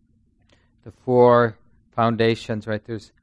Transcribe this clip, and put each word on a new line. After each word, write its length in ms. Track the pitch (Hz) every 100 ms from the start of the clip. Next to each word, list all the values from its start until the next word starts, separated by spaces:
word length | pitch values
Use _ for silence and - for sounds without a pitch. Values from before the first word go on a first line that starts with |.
| _ _ _ _ _ _ _ _
the 80 | -
four 640 | - - 123 123 120 117 - _ _ _
foundations, 720 | - 117 110 113 113 - 110 110
right? 180 | 107
There's 280 | - 113 - _